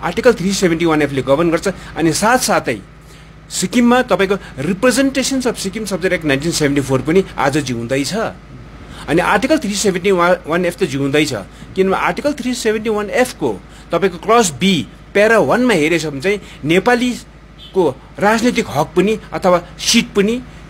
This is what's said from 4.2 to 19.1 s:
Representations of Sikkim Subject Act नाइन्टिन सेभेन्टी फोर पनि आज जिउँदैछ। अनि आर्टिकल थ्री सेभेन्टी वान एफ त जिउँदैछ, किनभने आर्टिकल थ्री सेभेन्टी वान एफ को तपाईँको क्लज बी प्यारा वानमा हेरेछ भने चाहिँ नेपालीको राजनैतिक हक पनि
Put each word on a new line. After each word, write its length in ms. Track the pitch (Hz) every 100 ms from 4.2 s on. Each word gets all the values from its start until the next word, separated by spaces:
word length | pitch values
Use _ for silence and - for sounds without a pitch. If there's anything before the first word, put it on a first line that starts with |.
| 190 196 - -
Representations 840 | 151 190 247 240 269 269 254 269 247
of 80 |
Sikkim 300 | - 190 214
Subject 280 | 208 185 185
Act 120 | 175
नाइन्टिन 260 | 156 135 165
सेभेन्टी 300 | 160 147 143
फोर 200 | 127 131
पनि 240 | 127 185 185 -
आज 200 | 139 147
जिउँदैछ। 560 | 127 117 117 135 139
अनि 1080 | 180 143 90 - - - - - - - 160
आर्टिकल 380 | 165 202 254 320
थ्री 160 | 202
सेभेन्टी 360 | 202 208 180 196
वान 560 | 185 170 180 139 175 175
एफ 100 | -
त 60 |
जिउँदैछ, 500 | 175 135 139 147 147 110 92 - -
किनभने 220 | - 190 156
आर्टिकल 360 | 156 180 294
थ्री 220 | 294 247
सेभेन्टी 360 | 247 226 220 220
वान 200 | 208 208
एफ 220 | 214 254
को 280 | - 139 95 - - -
तपाईँको 260 | 170 190 170
क्लज 320 | 190 233 196
बी 360 | 127 190 175 101 - -
प्यारा 240 | 196 214 226
वानमा 360 | 135 208 247
हेरेछ 320 | 185 151 170 156
भने 140 | 139
चाहिँ 200 | 170 202 - -
नेपालीको 1300 | 147 175 208 247 247 220 - - - - - 190 156 - - -
राजनैतिक 480 | 202 226 240 - -
हक 240 | 143 156 180
पनि 220 | 196